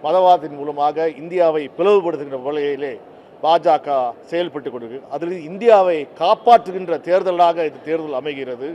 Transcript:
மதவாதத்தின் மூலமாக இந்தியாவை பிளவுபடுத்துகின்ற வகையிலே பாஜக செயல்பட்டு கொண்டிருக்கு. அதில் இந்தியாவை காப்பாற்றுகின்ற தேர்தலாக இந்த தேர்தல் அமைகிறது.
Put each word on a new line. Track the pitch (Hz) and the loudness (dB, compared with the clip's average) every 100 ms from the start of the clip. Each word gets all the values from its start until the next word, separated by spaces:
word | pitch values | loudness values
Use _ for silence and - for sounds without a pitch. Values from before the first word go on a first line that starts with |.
மதவாதத்தின் | 151 180 185 180 151 143 | 0 2 4 4 2 -10
மூலமாக | 147 143 147 151 165 | -8 -2 -2 0 -4
இந்தியாவை | 135 165 180 165 156 139 - | -4 -6 0 2 2 -6 -2
பிளவுபடுத்துகின்ற | 185 202 175 151 139 135 | 2 2 0 -6 -8 -8
வகையிலே | 127 151 143 139 143 107 - - - - | -6 -4 -4 -4 -8 -10 -18 -20 -20 -4
பாஜக | 147 170 160 151 147 135 123 113 | 2 2 4 0 0 -2 -2 -8
செயல்பட்டு | - 170 175 151 135 | -8 -4 -4 -6 -10
கொண்டிருக்கு. | 123 117 131 - | -12 -12 -16 -12
அதில் | 143 170 180 | -8 -6 -8
இந்தியாவை | 151 175 233 208 185 160 139 - | -10 0 6 6 6 0 -4 -4
காப்பாற்றுகின்ற | 170 220 240 233 185 185 175 151 170 | 0 2 6 6 4 -10 -6 -6 0
தேர்தலாக | 185 185 175 175 170 156 | 0 0 2 2 2 -4
இந்த | 135 | -6
தேர்தல் | 147 160 156 | -6 -6 -4
அமைகிறது. | 131 147 139 127 120 139 | -6 -6 -10 -10 -10 -10